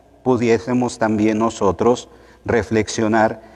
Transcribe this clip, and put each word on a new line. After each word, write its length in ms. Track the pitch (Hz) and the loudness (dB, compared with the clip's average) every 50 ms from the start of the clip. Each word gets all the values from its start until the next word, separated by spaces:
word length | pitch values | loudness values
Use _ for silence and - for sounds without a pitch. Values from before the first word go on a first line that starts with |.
| _ _ _ _ | _ _ _ _
pudiésemos 800 | - 127 127 110 120 117 117 110 - 131 127 123 123 120 - - | -2 0 0 2 2 2 2 2 0 -2 -2 -2 -2 -4 -4 -2
también 400 | 113 107 110 104 107 110 110 107 | -2 0 0 2 2 2 2 0
nosotros 680 | 113 117 - - 107 95 90 - 107 117 123 - - - - - - - - _ - | -2 -2 -2 0 0 0 0 2 2 2 2 0 -4 -12 -20 -20 -20 -20 -20 _ -4
reflexionar 960 | - 104 117 98 - 110 110 107 - - - 113 107 110 113 107 113 - - - - - | -2 -2 -2 0 0 0 -2 -2 -2 -4 -4 -2 0 2 2 2 0 -2 -6 -16 -20 -20